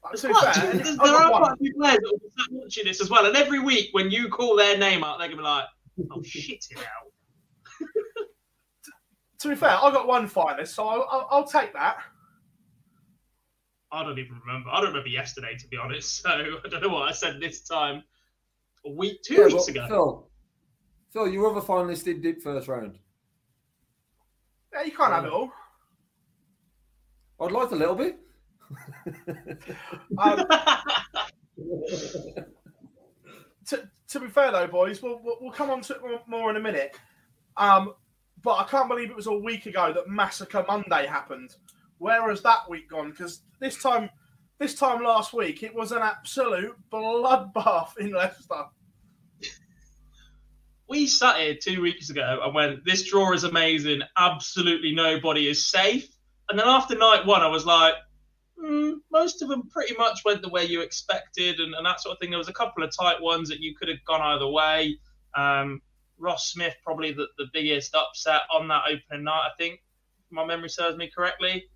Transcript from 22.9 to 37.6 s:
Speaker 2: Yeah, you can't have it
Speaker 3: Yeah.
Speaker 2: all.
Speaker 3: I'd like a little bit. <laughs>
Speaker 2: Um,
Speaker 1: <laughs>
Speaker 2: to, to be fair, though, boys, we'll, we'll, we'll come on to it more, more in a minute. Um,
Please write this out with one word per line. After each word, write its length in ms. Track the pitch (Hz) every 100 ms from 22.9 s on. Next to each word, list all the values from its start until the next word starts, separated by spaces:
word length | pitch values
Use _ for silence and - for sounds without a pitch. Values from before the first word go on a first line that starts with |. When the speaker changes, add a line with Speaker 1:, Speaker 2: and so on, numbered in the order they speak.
| 95 _ _ _ _ _ _ _ _ _ _ _ _ _ _ _ _ _
Speaker 2:
Yeah, 120 | 294
you 80 | 294
can't 200 | 302 277
have 140 | 165 165
it 20 |
Speaker 3:
Yeah. 60 |
Speaker 2:
all. 180 | 165 254 - - _ _ _ _ _ _ _ _ _ _ _ _ _ _ _ _ _
Speaker 3:
I'd 120 | 123
like 180 | 214 240
a 60 | 190
little 200 | 160 185
bit. 220 | 370 - _ _ _ _ _
<laughs> 1000 | 139 - - - - - 160 - 156 - - - 180 - 190
Speaker 2:
Um, 220 | 208 208
Speaker 1:
<laughs> 60 | 370 320 320 269 - - - - - _ _ - 156 175 151 185 - - - - - _ _ _ - _ _ _ - - _ _ -
Speaker 2:
to, 240 | 277 - _ _
to 120 | 285
be 80 | 254
fair, 240 | 277 269
though, 140 | 196 175
boys, 360 | 180 185 202
we'll, 180 | 247 240
we'll, 160 | 226 233
we'll 120 | 254
come 180 | - 285
on 100 | 262
to 120 | 214 262
it 60 |
more, 180 | 247 233 233
more 240 | 233 226
in 60 | 214
a 40 |
minute. 360 | 220 160 135 - _ _ _ _ _
Um, 380 | -